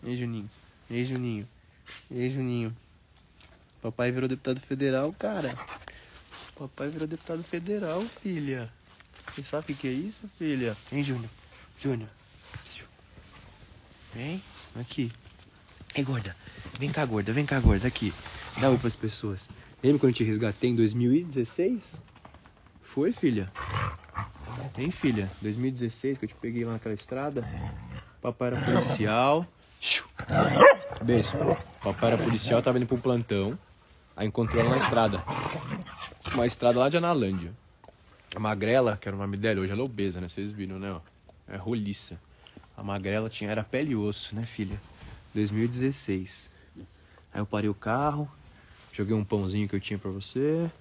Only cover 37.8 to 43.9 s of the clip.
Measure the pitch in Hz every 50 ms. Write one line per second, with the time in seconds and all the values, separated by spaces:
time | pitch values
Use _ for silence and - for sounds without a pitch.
37.8 | - - - _ - - - - - - - - 110 107 107 101 101 110 120 135
38.8 | 127 117 104 98 - 104 98 98 101 98 98 98 101 113 107 98 95 92 98 107
39.8 | 131 135 117 104 101 98 87 90 90 87 - - 98 104 104 104 98 92 95 95
40.8 | 98 101 95 82 80 - _ _ _ - - - _ - 98 98 90 107 120 113
41.8 | 104 101 101 - - - 87 - - - - - - - - - - - - -
42.8 | 101 101 98 101 95 98 101 107 110 110 110 - 107 104 107 110 107 - - 131
43.8 | 147 151